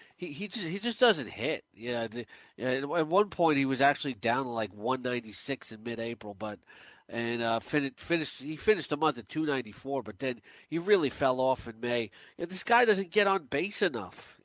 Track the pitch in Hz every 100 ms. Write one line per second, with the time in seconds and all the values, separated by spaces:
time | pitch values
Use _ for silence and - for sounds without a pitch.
0 | - _ 175 143 202 220 165 190 233 214
1 | 240 165 104 98 131 151 - - 120 120
2 | 113 117 113 - - - 127 131 143 165
3 | 156 185 208 - 165 143 135 127 139 -
4 | 143 113 117 127 127 117 104 101 113 131
5 | 123 123 113 101 - 131 - 110 117 113
6 | 117 113 104 98 107 101 _ - - -
7 | - 117 117 117 117 113 - 151 139 -
8 | - 170 143 - 143 156 214 202 - 147
9 | 156 120 104 156 156 135 110 - 135 139
10 | 107 98 131 117 - - _ 165 180 202
11 | 139 - 135 127 131 127 120 113 120 120
12 | 107 - - - 170 185 - 240 240 190
13 | 175 208 196 190 143 139 196 - 185 120
14 | 92 - - -